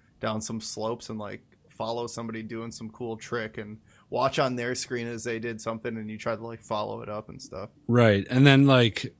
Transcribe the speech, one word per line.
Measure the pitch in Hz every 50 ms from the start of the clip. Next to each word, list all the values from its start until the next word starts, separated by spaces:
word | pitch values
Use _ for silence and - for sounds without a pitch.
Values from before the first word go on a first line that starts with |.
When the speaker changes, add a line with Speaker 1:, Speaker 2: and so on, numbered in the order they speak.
| _ _ _ _
Speaker 1:
down | - 110 110 110
some | 110 - 113 110
slopes | - - - 113 107 110 120 117 - -
and, | 113 107
like, | 104 101 104 104 - _ _ _ _ _
follow | _ - 113 113 117 120 120 117
somebody | - 117 113 113 110 113
doing | 110 107 117 113 113 117
some | 110 - 113 107
cool | - - 123 117 113
trick | 110 - - 123 120 110 107 - 113
and | 104 104 107 - _ _ _ _ _ _
watch | - 120 123 135 - 160
on | 143 127 127
their | 123 120 123 127
screen | - - - 127 120 117
as | 120 117 113 113
they | 120 117 113
did | 113 120 113 110
something | - 117 113 110 - 120 113
and | 113 107 107
you | 107 107
try | - 120 113
to, | 107 113
like, | 117 113 110
follow | - - 113 107 107 107 107 113
it | 117 107
up | 104 107 110 -
and | - -
stuff. | - - - 92 98 - _ _ _
Speaker 2:
Right. | - 117 120 117 110 101 101 - -
And | 123 127 139
then, | 143 135 135 139
like, | 139 135 127 120 107 - - - 101 -